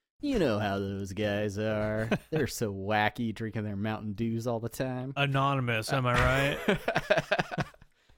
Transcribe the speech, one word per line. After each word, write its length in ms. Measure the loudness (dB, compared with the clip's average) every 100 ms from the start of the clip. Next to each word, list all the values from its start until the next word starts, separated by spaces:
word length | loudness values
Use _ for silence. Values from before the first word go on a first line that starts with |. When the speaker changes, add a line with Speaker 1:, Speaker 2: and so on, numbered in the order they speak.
| _ _
Speaker 1:
you 200 | -2 2
know 180 | 4 4
how 220 | 2 0
those 340 | -2 -4 -6
guys 460 | -2 0 0 0 -2
are. 500 | -2 0 0 -2 0 -2
Speaker 2:
<laughs> 120 | -2
Speaker 1:
They're 160 | -2 -2
so 260 | -2 -4
wacky, 640 | -4 0 2 2 2 -4 -4
drinking 300 | -6 -4 -4
their 100 | -2
Mountain 380 | -2 -4 -6
Dews 340 | -4 -2 -2 -2
all 120 | -2
the 80 | -4
time. 460 | -4 -4 -4 -6 -2
Speaker 2:
Anonymous, 800 | 0 2 2 2 2 0 0
am 140 | 0 4
I 500 | 4 4 4 2 0 0
right? 120 | 0
Speaker 1:
<laughs> 800 | 0 -2 2 0 2 0 -2 -4 -6 -8 -20 _ _